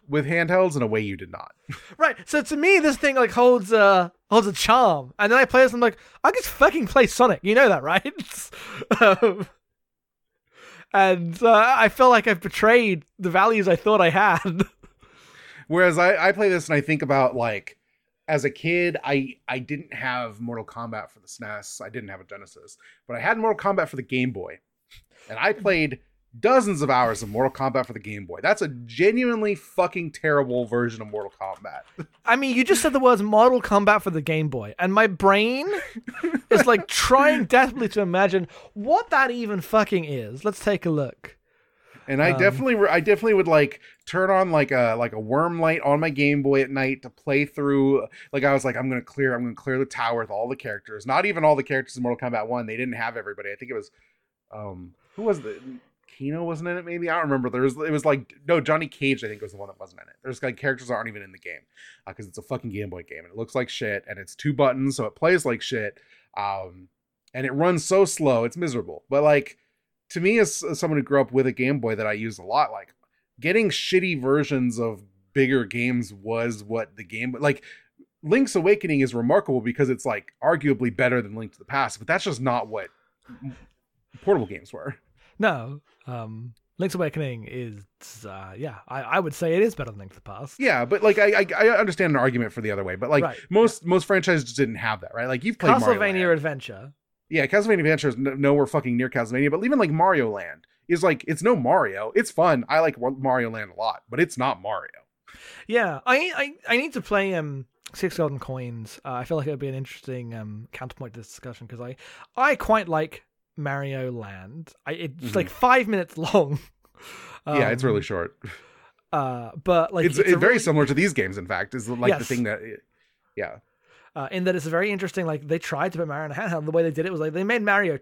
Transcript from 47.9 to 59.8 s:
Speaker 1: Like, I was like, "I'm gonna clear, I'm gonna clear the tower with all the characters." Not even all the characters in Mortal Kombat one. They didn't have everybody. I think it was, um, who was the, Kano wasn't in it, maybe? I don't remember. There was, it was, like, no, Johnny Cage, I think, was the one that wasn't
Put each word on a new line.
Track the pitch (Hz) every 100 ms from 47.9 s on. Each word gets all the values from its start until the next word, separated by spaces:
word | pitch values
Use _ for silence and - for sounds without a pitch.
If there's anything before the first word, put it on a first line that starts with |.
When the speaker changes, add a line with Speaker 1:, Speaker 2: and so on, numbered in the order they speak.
| 135 110 - -
Speaker 1:
Like, | 139
I | 139
was | 135 131
like, | 120
"I'm | 131
gonna | 123
clear, | - 139 135 120
I'm |
gonna | 120 110
clear | 139 131
the | 135
tower | - 117 117
with | 107
all | 104 120
the | 131
characters." | 120 101 - 107 110
Not | 139 202
even | 170
all | 156 139
the |
characters | 131 135 131 127
in |
Mortal | 123 120 123
Kombat | 117 110
one. | 123 113
They | 113
didn't | 123 117
have | 117 117
everybody. | 101 101 98
I | 104
think | 127
it | 117
was, | 101 _ _ _ _ _ _
um, | 107 104 90 87 _ _ -
who |
was | 220 165
the, | 110 98 131 123 _ _ _ _
Kano | 135 160
wasn't | 170 160 175
in | 175
it, | 170
maybe? | 175 170
I |
don't | 165 156
remember. | 135 123
There | 123
was, | 135 135
it | 156
was, | 151 151
like, | 139 - _ -
no, | 170
Johnny | 139 156 156
Cage, | - 139 131
I | 110
think, | 104
was | 104
the | 98
one | 101
that |
wasn't | -